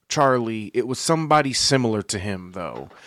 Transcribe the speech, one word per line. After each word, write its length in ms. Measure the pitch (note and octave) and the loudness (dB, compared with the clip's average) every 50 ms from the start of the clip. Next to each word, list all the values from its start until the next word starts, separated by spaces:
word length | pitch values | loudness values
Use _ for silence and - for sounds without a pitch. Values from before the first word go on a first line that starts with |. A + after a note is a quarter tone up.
| _ - | _ -6
Charlie. 640 | - D#3 C#3+ C3+ B2+ B2 A#2 A2+ A2+ A2 G#2+ G2+ - | 0 2 4 4 4 2 0 -2 -4 -6 -6 -4 -2
It 140 | A#2+ A#2 A#2+ | -2 -2 -2
was 100 | C3 - | -2 -4
somebody 560 | - - E3 D#3+ D#3+ D3 D3+ D3+ C#3+ C3+ B2 | 0 0 0 0 2 4 4 4 4 2 0
similar 480 | - - - C#3+ C3+ B2 A2+ A2 G#2 G2 | 0 0 2 2 2 2 2 0 -2 -2
to 140 | - - G2+ | -4 -6 -6
him, 360 | F#2 G#2 G2 F#2 F2+ F2+ F2+ | -4 -4 -6 -6 -8 -12 -10
though. 360 | F#2+ F2 D2+ A#1+ A#1+ C#2 - - - - | -10 -10 -8 -8 -10 -12 -14 -16 -20 -20